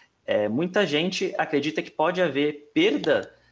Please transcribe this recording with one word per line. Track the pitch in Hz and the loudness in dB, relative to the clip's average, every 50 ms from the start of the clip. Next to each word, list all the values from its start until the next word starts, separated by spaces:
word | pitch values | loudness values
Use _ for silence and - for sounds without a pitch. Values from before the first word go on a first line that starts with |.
| _ _ _ _ _ | _ _ _ _ _
É, | - 107 104 104 107 | -2 0 0 0 0
muita | 107 127 170 180 185 214 202 | 0 -2 -2 0 0 0 0
gente | 156 143 147 165 185 196 - 196 - - - | 2 0 0 0 0 -2 -2 -4 -4 -2 -4
acredita | 156 - - 143 139 156 151 - | -4 0 0 0 0 0 -4 -4
que | 165 - | -6 -6
pode | - - 156 170 180 180 | -4 -2 0 0 2 2
haver | 180 165 131 139 147 147 151 - - - - | 0 0 0 0 0 -2 -2 -6 -10 -4 0
perda | 160 165 214 277 294 - 160 139 107 92 - - _ _ _ | 2 2 2 2 0 2 2 2 0 0 -4 -12 _ _ _